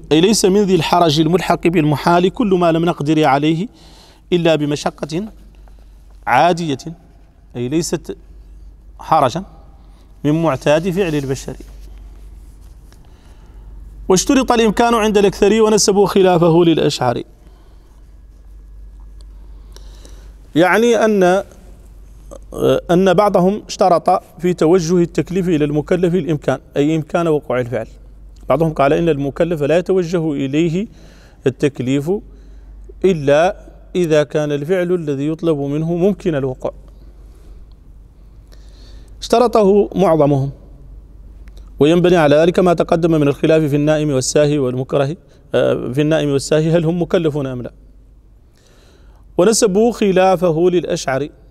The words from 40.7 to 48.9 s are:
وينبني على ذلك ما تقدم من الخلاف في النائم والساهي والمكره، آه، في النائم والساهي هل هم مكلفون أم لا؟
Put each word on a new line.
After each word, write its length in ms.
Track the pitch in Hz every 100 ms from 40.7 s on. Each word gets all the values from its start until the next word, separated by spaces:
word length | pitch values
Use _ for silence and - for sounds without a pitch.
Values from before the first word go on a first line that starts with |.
| - - - - - - - - - - -
وينبني 360 | 147 175 160 175
على 200 | 147 147
ذلك 220 | 170 185
ما 160 | 180
تقدم 360 | 170 160 170 165
من 180 | 160 147
الخلاف 340 | 139 156 160
في 140 | 151 147
النائم 340 | 147 151 151
والساهي 480 | 131 131 151 147 147
والمكره، 580 | 127 127 135 143 139 165 - - -
آه، 380 | 120 131 123 117
في 80 | 127
النائم 300 | 151 156 147
والساهي 400 | 139 - 151 160
هل 140 | 170
هم 180 | 160 175
مكلفون 440 | 165 190 165 147 131
أم 160 | 127
لا؟ 100 | 117 - - - - - _ _ _ _ _ _ -